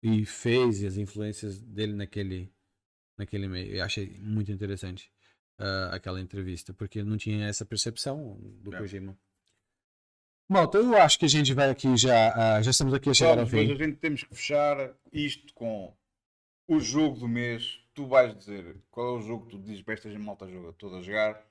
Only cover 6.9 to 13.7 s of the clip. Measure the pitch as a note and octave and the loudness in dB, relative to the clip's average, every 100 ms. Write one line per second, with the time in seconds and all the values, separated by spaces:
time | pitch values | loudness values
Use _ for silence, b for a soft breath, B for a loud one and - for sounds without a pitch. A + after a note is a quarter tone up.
6.9 | A2 G#2 G#2+ G#2+ G#2+ G#2 G#2 G#2 A2 - | -6 -4 -4 -4 -4 -4 -6 -8 -6 -6
7.9 | A2 - C#3+ C#3 G2+ G2+ G2+ F#2+ G2+ G2+ | -6 -8 -8 -10 -16 -18 -18 -16 -12 -10
8.9 | G2 F#2+ F#2+ _ _ _ _ _ _ _ | -10 -12 -16 _ _ _ _ _ _ _
9.9 | _ _ _ _ _ _ F#3+ D#3+ G3 A#3+ | _ _ _ _ _ _ 4 6 4 6
10.9 | A3 D#3+ - D#3 D3 C#3 C3+ C#3 B2+ C3+ | 8 8 8 4 4 4 4 2 4 2
11.9 | B2 B2 A#2+ A2+ A#2 A2+ G#2+ A2 C3 C#3 | 4 6 6 6 4 4 4 4 2 2
12.9 | C3+ C3+ C3+ E3 A#2+ A#2 C#3+ C#3+ | 0 2 4 6 6 4 2 2